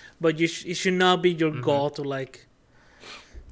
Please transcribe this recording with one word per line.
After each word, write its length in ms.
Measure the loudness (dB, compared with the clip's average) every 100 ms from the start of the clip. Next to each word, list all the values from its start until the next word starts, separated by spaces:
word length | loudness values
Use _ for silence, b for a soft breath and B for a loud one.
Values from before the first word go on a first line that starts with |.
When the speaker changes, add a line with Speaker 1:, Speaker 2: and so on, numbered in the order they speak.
| B B
Speaker 1:
But 180 | 0 2
you 80 | 0
sh-, 180 | -2 -8
it 100 | -2
should 180 | 0
not 280 | 2 4 4
be 100 | 2
your 200 | 2 0
Speaker 2:
Mm-hmm. 100 | 0
Speaker 1:
goal 280 | 0 2 0
to, 140 | -4
like, 420 | -6 -6 -8 -14 _ _ _ B B B B B B B B